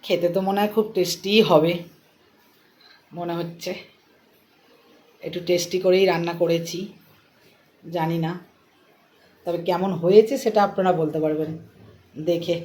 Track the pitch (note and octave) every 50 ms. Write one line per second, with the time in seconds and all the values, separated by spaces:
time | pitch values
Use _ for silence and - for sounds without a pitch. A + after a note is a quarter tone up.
0 | - - G3 F3 E3+ F3 E3+ F#3+ F#3+ F#3+ G3 G3+ G3+ G#3 G#3 A3 G#3 G#3+ - G3
1 | F3+ E3 - - - F#3+ G#3 A3 A3 - F3+ D3+ D3+ E3 F3 E3+ - - - _
2 | _ _ _ _ _ _ _ _ _ _ _ _ _ _ _ _ _ _ - _
3 | _ _ - E3+ F3 E3+ E3+ E3+ F3 E3+ E3+ - - F#3 F3 - - - _ _
4 | _ _ _ _ _ _ _ _ _ _ _ _ _ _ _ _ _ _ _ _
5 | _ _ _ _ - E3+ E3 F3+ F3 - F3+ F3 F3 - - F#3 F3+ F#3 F3+ F#3+
6 | G3 F#3 E3+ E3 E3+ E3+ E3+ E3+ F3 E3 E3+ E3 E3 - - E3+ G3 G#3+ - -
7 | _ _ _ _ _ _ _ _ _ _ _ _ _ _ _ _ _ E3 E3 F3
8 | D#3+ E3 E3+ E3 E3 D#3+ F3 F3+ - - _ _ _ _ _ _ _ _ _ _
9 | _ _ _ _ _ _ _ _ _ F3+ E3+ F3 E3+ F#3 F3+ E3+ F#3 G3 F#3+ E3
10 | E3+ F3 F#3+ G#3+ A3 A3 C#4 C4 - A3+ G#3+ G#3+ G3+ G3 G3+ - F#3+ F#3 F3 D#3+
11 | D#3+ D3+ D3 D#3+ D#3 D#3 D3+ D3+ D#3 D#3 D#3+ - - - - - - - - -
12 | _ _ _ - D#3 E3 F3 E3 E3 - E3+ E3